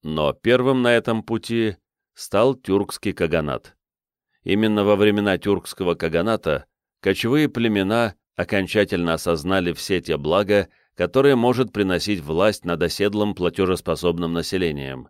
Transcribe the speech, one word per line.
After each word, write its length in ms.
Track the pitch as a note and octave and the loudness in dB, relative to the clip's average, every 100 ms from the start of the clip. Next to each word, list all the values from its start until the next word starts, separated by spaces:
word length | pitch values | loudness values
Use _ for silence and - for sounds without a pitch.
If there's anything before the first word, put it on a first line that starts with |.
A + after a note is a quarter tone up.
Но 300 | D#2 D#2 G#2 | -6 0 0
первым 500 | - A2+ B2 B2+ C3 | 0 2 4 4 2
на 120 | B2 | 4
этом 280 | A#2+ A#2 A2+ | 2 2 -4
пути 540 | G#2 A2+ - A#2 A2 G2 _ _ _ | -4 -6 -2 -2 -2 -4 _ _ _
стал 400 | - - G2+ B2+ | -20 -2 2 2
тюркский 580 | B2+ - F#2+ G2 - G#2 | 2 0 0 0 -4 -6
каганат. 640 | E2+ E2+ E2 D2 B1+ - _ _ _ _ _ _ _ | -2 0 0 -2 -6 -10 _ _ _ _ _ _ _
Именно 420 | - G2+ A2 G#2 | -2 2 2 2
во 120 | G2+ G2+ | 4 4
времена 420 | G#2+ G#2 G2+ F#2 | 4 4 0 0
тюркского 560 | G2+ F#2+ - - F2+ | 0 -2 -4 -4 -2
каганата 720 | E2+ E2+ D#2+ G2+ A2 - C#2 - _ _ _ | 0 0 0 0 -2 -2 -4 -6 _ _ _
кочевые 480 | F#2+ F#2+ A#2 D3 D3+ | -2 0 0 2 0
племена 640 | B2 A#2 G#2 F#2+ A#2 A#2 - _ - | 0 0 0 0 0 -2 -6 _ -8
окончательно 760 | F2+ G2+ F2+ G#2+ G2 F#2 E2+ | -4 -2 0 0 0 0 -2
осознали 580 | D#2+ - E2 D#2 F#2+ F2 | -2 -2 -2 0 0 -2
все 280 | D#2+ - F#2 | -6 -4 -4
те 160 | D#2+ D2+ | -2 -4
блага, 520 | D2 F#2 G2 G#2 F#2 _ _ | 0 0 2 0 0 _ _
которые 420 | - F2+ C3 C#3 B2+ | -6 -2 2 4 4
может 360 | A#2+ B2 A#2+ | 2 2 -2
приносить 480 | G#2 F#2+ F2+ G2+ G2+ | -2 -2 -2 -2 -4
власть 440 | D2 E2 G#2 G2+ | -2 0 0 0
над 180 | F2 E2+ | -6 -2
оседлым 520 | E2 - G2+ G#2 G#2 | -2 0 -2 0 -2
платежеспособным 960 | F#2 F2 E2+ F#2+ F2+ - D#2 F2 E2+ E2+ | -2 -4 0 0 0 -4 -2 -2 -2 -4
населением. 760 | E2+ D#2+ F#2 E2+ C#2+ C2+ C2 B1 | -4 -4 -4 -4 -4 -10 -12 -16